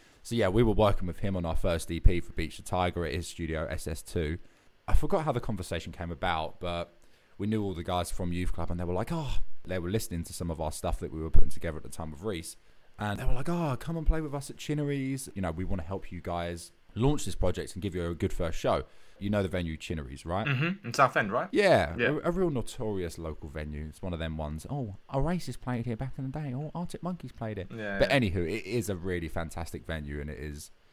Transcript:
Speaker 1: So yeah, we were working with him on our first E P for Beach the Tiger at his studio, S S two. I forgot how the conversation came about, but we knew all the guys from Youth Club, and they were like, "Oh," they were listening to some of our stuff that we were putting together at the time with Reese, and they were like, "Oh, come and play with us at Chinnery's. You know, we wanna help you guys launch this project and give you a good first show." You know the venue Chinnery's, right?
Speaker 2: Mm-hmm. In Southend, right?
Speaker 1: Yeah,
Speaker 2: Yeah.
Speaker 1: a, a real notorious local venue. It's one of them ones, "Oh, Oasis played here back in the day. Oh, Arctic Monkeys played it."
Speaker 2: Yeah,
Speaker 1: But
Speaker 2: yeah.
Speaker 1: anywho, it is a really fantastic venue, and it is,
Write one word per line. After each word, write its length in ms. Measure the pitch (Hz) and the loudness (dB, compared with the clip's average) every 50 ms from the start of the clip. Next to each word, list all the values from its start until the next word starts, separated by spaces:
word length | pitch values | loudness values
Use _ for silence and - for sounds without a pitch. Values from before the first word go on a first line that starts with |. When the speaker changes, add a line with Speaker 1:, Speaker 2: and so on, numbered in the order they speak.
| - - - - | -20 -20 -20 -18
Speaker 1:
So 140 | - - 120 | -10 -4 0
yeah, 140 | 117 104 92 | 0 2 4
we 120 | 92 117 123 | 4 4 4
were 100 | 110 101 | 4 4
working 340 | 95 107 101 98 - - | 4 4 4 4 2 0
with 120 | 90 85 - | -2 -4 -2
him 160 | - 98 98 | -2 -2 -2
on 100 | 90 85 | -2 -2
our 100 | 82 82 | 0 0
first 340 | 80 - 95 85 82 - - | 2 2 2 0 0 -2 -4
E 80 | 85 80 | 2 6
P 200 | - - 90 85 | 6 6 6 6
for 140 | 80 - - | -2 -4 -6
Beach 240 | - 82 76 - | -6 -6 -6 -8
the 60 | - - | -12 -8
Tiger 420 | - - 90 90 90 82 87 85 | -4 -2 0 0 0 -2 -2 -4
at 80 | 76 67 | -4 -4
his 140 | 87 85 | -6 -6
studio, 380 | - - - 82 78 80 80 78 - | -8 -8 -8 -6 -6 -4 -4 -4 -6
S 180 | 76 - - | -6 -6 -6
S 140 | 85 80 - | -8 -8 -10
two. 360 | - - - 87 80 73 82 - - - - _ _ - - _ _ | -8 -6 -4 -2 -2 -2 -4 -6 -10 -14 -20 _ _ -20 -20 _ _
I 60 | - - | 6 8
forgot 300 | - - 147 - 160 156 | 8 8 6 4 2 2
how 80 | 151 | 0
the 80 | 127 120 | -2 -2
conversation 520 | - - 110 90 87 - 92 82 - - | -2 -4 -4 -4 -4 -6 -6 -6 -6 -8
came 200 | 80 - 90 85 | -10 -8 -8 -8
about, 480 | 85 - - 90 85 80 78 78 - - | -6 -2 -2 0 0 0 -2 -4 -6 -6
but 400 | 90 87 87 85 87 - - - - - - - _ - - | -6 -4 -4 -4 -6 -8 -12 -20 -20 -20 -20 -20 _ -16 -10
we 100 | - 101 | -6 -4
knew 160 | 107 110 107 101 | -2 -2 -2 -2
all 100 | 98 90 | -4 -6
the 100 | 82 85 | -6 -4
guys 280 | - 90 90 87 - | -2 -2 -2 0 -2
from 200 | - - 92 87 87 | -2 -2 -2 -2 -2
Youth 180 | 87 90 - | 0 0 0
Club, 180 | - - 82 82 | 0 0 0 -2
and 80 | 87 85 | -2 -2
they 40 | 87 | -2
were 80 | 85 90 | -2 -2
like, 160 | 92 113 - | -2 -2 -2
"Oh," 260 | 170 165 151 127 123 - - - - - - | -4 -4 0 4 6 6 6 6 4 0 0
they 120 | 87 90 92 | -4 -4 -4
were 100 | 85 87 | -2 -2
listening 340 | 101 110 - - 87 85 82 | -2 -2 -2 -4 -6 -6 -6
to 100 | - - | -6 -8
some 160 | - 92 85 | -6 -6 -6
of 80 | 80 73 | -4 -4
our 100 | 78 78 | -4 -6
stuff 280 | - - - 87 - - | -6 -4 -4 -4 -2 -2
that 120 | 90 78 | -4 -6
we 100 | - 78 | -6 -6
were 80 | 78 82 | 4 12
putting 180 | - - - - | 12 12 12 12
together 280 | - - - 82 78 | 12 4 2 0 -4
at 60 | 76 - | -6 -8
the 60 | - | -10
time 220 | - - 80 80 | -8 -8 -8 -8
with 100 | 78 - 190 | -8 -6 -6
Reese, 320 | 220 196 82 85 - - - - - - - - - - - | -6 -4 -6 -6 -10 -14 -18 -20 -20 -20 -20 -20 -16 -10 -6
and 200 | 107 104 101 - | -4 -4 -2 0
they 40 | 123 | 4
were 80 | - - | 6 6
like, 160 | - - - | 6 6 2
"Oh, 260 | 175 175 170 147 127 - | 0 0 0 -2 -2 -4
come 180 | - 160 165 | -4 -6 -6
and 80 | 165 156 | 0 2
play 160 | - 160 160 | 4 4 4
with 120 | 156 143 139 | 2 -4 -6
us 160 | 143 139 - | -6 -8 -8
at 80 | - | -12
Chinnery's. 720 | - - - 151 151 147 143 143 139 131 135 135 131 - - - | -8 -6 -4 -2 -2 -2 -2 -2 -2 -2 -4 -4 -6 -8 -8 -6
You 60 | 98 92 | -4 -4
know, 80 | 85 | -4
we 120 | 80 82 92 | -2 -2 -2
wanna 200 | 90 98 92 87 | -2 -2 -2 -2
help 280 | 95 98 95 - - | -4 -8 -8 -8 -8
you 100 | 90 87 | -10 -8
guys 500 | - 92 85 87 85 85 87 85 - - - _ - - - | -6 -6 -4 -4 -4 -6 -8 -8 -12 -16 -20 _ -20 -10 -4
launch 280 | 101 117 143 147 - - | 0 2 2 2 2 0
this 100 | 98 92 | -2 0
project 380 | - - 110 104 92 78 - - | 0 2 0 0 -2 -4 -8 -8
and 80 | 92 92 | -8 -6
give 100 | 98 82 | -6 -4
you 120 | 90 85 | -4 -4
a 80 | 85 87 | -4 -4
good 180 | - 101 92 - | -2 -2 -2 0
first 240 | - 90 82 - | -2 -2 -2 -2
show." 260 | - - 131 101 73 - - - - - - - | -2 0 0 0 0 -2 -6 -12 -20 -20 -18 -12
You 120 | - 98 101 | -6 -4 -2
know 120 | 104 104 | 0 0
the 60 | 98 | 0
venue 300 | 87 82 90 87 80 80 | 0 -2 -2 -4 -4 -6
Chinnery's, 480 | 76 - - 87 78 71 67 80 - - | -6 -6 -6 -6 -6 -6 -10 -12 -12 -8
right? 200 | 82 87 98 117 | -4 -4 -2 -2
Speaker 2:
Mm-hmm. 420 | 143 135 123 156 170 196 - - | -2 -2 0 -2 -2 -4 -6 -8
In 60 | 117 113 | -4 2
Southend, 380 | - 139 123 - 156 120 98 | 4 4 4 4 2 -2 0
right? 160 | 104 131 165 - - | -2 -2 -2 -2 0
Speaker 1:
Yeah, 420 | 180 202 185 151 107 87 76 85 | 2 4 6 6 6 4 2 0
Speaker 2:
Yeah. 220 | 120 120 120 151 151 - | 0 0 0 0 0 -2
Speaker 1:
a, 20 | |
a 40 | 175 | -2
real 180 | 175 185 185 170 | 0 0 0 0
notorious 680 | 143 120 107 - - - 117 110 104 95 87 82 - | 0 -2 -4 -6 -6 -6 -6 -4 -4 -4 -4 -6 -6
local 300 | - 82 80 76 - 82 | -8 -8 -8 -8 -10 -12
venue. 380 | 76 67 78 76 76 73 73 76 | -12 -10 -10 -8 -8 -8 -8 -8
It's 140 | 78 - - | -10 -10 -8
one 100 | - 92 | -8 -6
of 80 | 87 78 | -4 -4
them 160 | 82 80 80 | -4 -4 -4
ones, 300 | 78 78 76 78 78 - - | -4 -4 -6 -6 -8 -8 -6
"Oh, 280 | - 143 123 104 95 - - - 131 | -6 -6 -6 -6 -8 -12 -10 -4 -2
Oasis 420 | 139 135 160 180 170 - - 123 | 0 2 2 0 -2 -4 -6 -8
played 300 | - - 127 123 117 117 | -8 -6 -4 -4 -4 -4
here 100 | 123 113 | -4 -4
back 200 | 107 135 135 - | -4 -6 -6 -8
in 80 | - 131 | -8 -8
the 120 | 135 131 | -6 -6
day. 160 | 151 151 139 123 | -6 -6 -6 -6
Oh, 160 | 131 151 147 - | -6 -8 -8 -8
Arctic 260 | 165 175 - - - | -8 -8 -8 -8 -8
Monkeys 300 | - 175 180 165 - 123 | -6 -6 -8 -8 -10 -14
played 260 | - - 113 110 107 | -10 -8 -8 -6 -6
it." 140 | 95 87 92 - | -6 -8 -8 -8
Speaker 2:
Yeah, 240 | 113 107 101 98 | -8 -6 -2 0
Speaker 1:
But 120 | 101 131 - | 2 2 2
Speaker 2:
yeah. 100 | 135 139 | 2 2
Speaker 1:
anywho, 260 | 120 92 85 92 87 | 2 2 0 0 -2
it 200 | 80 101 110 - | -2 -4 -4 -4
is 240 | 92 113 120 101 101 | -4 -4 -4 -2 -4
a 60 | 98 | -6
really 320 | 85 82 95 90 87 82 78 | -6 -4 -4 -4 -4 -4 -4
fantastic 560 | - - 82 76 - 85 85 - - 80 - | -6 -6 -6 -6 -6 -10 -10 -10 -10 -12 -8
venue, 340 | - 82 78 73 71 73 73 | -8 -8 -8 -8 -8 -8 -8
and 100 | 71 76 | -8 -8
it 80 | 73 | -8
is, 320 | - 73 76 73 73 - - - _ _ - | -10 -10 -10 -10 -12 -14 -16 -20 _ _ -20